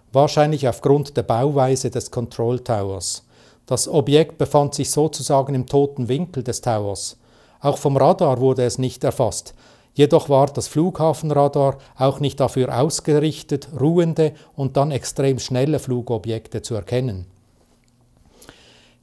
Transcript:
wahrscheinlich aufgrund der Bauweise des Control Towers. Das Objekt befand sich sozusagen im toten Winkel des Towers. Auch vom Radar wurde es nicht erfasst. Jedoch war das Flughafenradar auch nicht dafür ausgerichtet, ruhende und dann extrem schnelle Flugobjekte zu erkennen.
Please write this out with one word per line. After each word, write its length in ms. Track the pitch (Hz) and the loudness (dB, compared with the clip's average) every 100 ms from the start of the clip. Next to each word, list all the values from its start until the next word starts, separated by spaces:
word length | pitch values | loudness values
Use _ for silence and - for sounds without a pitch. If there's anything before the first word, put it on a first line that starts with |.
| _ | _
wahrscheinlich 560 | 131 151 151 147 151 127 | 2 2 4 2 2 -2
aufgrund 480 | 110 139 143 143 - | 0 2 2 2 -4
der 60 | |
Bauweise 720 | - 113 139 143 131 131 123 | -2 0 2 2 2 2 -2
des 180 | 120 - | -6 -6
Control 500 | - 117 - 117 123 | -6 -8 -4 -2 -2
Towers. 680 | 123 110 98 98 - - - _ - _ - | -2 -4 -2 -6 -8 -10 -14 _ -20 _ -6
Das 200 | 127 - | -4 0
Objekt 520 | 160 117 147 165 - | 0 4 2 2 -2
befand 340 | 147 147 143 | 0 2 2
sich 160 | - 139 | -2 -4
sozusagen 640 | - - - 127 143 135 | 0 0 -2 0 0 0
im 140 | 135 127 | -2 0
toten 400 | 143 139 139 117 | 0 0 -2 -4
Winkel 340 | 135 175 - | -4 -4 -8
des 200 | 117 117 | -6 -6
Towers. 580 | - 107 104 98 - - _ _ _ _ | -2 -2 -2 -6 -10 -14 _ _ _ _
Auch 160 | 139 139 | -4 -2
vom 200 | 143 135 | 0 4
Radar 420 | 135 180 160 123 | 4 4 2 2
wurde 240 | 131 131 | 2 2
es 160 | 123 - | 0 0
nicht 240 | 127 - | -4 -2
erfasst. 500 | 139 - 117 - - - - _ _ | -4 0 -2 -2 -12 -20 -20 _ _
Jedoch 340 | - 143 160 - | 2 4 4 4
war 200 | 135 139 | 2 2
das 200 | 135 - | 0 -4
Flughafenradar 1120 | 151 175 180 160 151 160 143 143 143 139 135 - - | -2 -2 0 0 0 0 2 2 2 0 0 -10 0
auch 220 | 131 139 | 0 0
nicht 200 | 143 - | -4 0
dafür 420 | 135 - 127 120 | 0 0 -2 0
ausgerichtet, 880 | 156 - - 151 156 143 - 139 - 143 | 0 -2 0 2 0 -4 -6 -6 -6 -2
ruhende 540 | 139 170 165 160 156 151 - - | 0 2 2 2 0 -2 -16 -6
und 200 | 135 143 | -2 0
dann 140 | 143 | 0
extrem 480 | 135 - - 139 127 | -2 -6 -2 0 0
schnelle 400 | - 127 139 147 | -2 -2 0 0
Flugobjekte 840 | - 123 113 113 113 113 - 110 | -2 -4 -2 -6 -4 -8 -6 -10
zu 100 | - | -6
erkennen. 540 | 113 90 123 127 95 90 _ _ _ _ _ _ _ _ _ _ _ - - _ _ _ _ | -8 -4 -4 -2 -6 -12 _ _ _ _ _ _ _ _ _ _ _ -20 -20 _ _ _ _